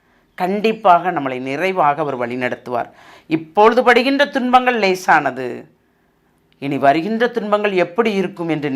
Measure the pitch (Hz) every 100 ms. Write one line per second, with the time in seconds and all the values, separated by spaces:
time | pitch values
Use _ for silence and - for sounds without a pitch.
0 | _ _ _ - 180 208 214 220 208 175
1 | 175 170 135 127 135 139 185 185 147 143
2 | 151 131 120 127 127 120 - 120 - -
3 | - - - 156 160 - 214 240 247 247
4 | 254 277 285 277 247 254 254 240 196 185
5 | - 165 143 123 127 120 - _ _ _
6 | _ _ _ _ _ _ 139 139 139 151
7 | 175 220 240 233 208 208 208 185 175 175
8 | 226 196 180 190 170 156 143